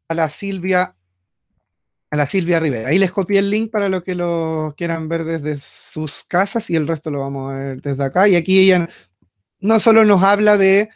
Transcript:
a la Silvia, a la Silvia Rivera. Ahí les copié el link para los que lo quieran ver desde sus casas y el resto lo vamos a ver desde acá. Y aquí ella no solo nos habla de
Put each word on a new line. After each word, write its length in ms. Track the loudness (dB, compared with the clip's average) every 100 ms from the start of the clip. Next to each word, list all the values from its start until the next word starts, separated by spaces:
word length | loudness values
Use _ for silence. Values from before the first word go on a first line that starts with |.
| -8
a 60 |
la 160 | -4 -4
Silvia, 680 | -4 -8 -6 0 0 0 _ _ _ _ _ _ _ _ _ _ _ _
a 60 | -2
la 120 | -2
Silvia 320 | -2 0 0
Rivera. 300 | 0 -2 0
Ahí 100 | 2
les 120 | 2
copié 280 | -2 0 0
el 100 | 0
link 220 | -2 -2
para 180 | -2 -2
los 140 | -2
que 100 | -4
lo 600 | -4 -2 -2 -2 -4 -6 -6
quieran 320 | -4 -4 -4
ver 160 | -4
desde 320 | -4 -4 -4 -6
sus 680 | -10 -20 -12 -8 -8 -10 -4
casas 440 | -2 -2 -4 -2
y 60 | -2
el 120 | -2
resto 220 | -4 -6
lo 120 | -6
vamos 320 | -4 -6 -6
a 40 | -6
ver 240 | -8 -6
desde 220 | -6 -2
acá. 240 | -2 2 2
Y 80 | 2
aquí 240 | 2 4
ella 300 | 6 4 0 -8 _ _ _ _ _ _
no 200 | 0 2
solo 240 | 4 6
nos 180 | 6 4
habla 360 | 4 4 4 4
de 320 | 4 2 0